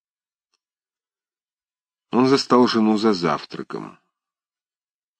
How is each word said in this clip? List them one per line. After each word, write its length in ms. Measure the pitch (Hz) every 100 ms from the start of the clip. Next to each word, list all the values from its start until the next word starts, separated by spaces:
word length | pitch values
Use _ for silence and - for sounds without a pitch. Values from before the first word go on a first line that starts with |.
| _ _ _ _ _ _ _ _ _ _ _ _ _ _ _ _ _ _ _ _ _
Он 160 | 117 131
застал 400 | 135 - 123 117
жену 300 | 113 107 107
за 160 | 110
завтраком. 840 | 92 82 71 - - - - 52 - _ _ _ _ _ _ _ _ _ _ _ _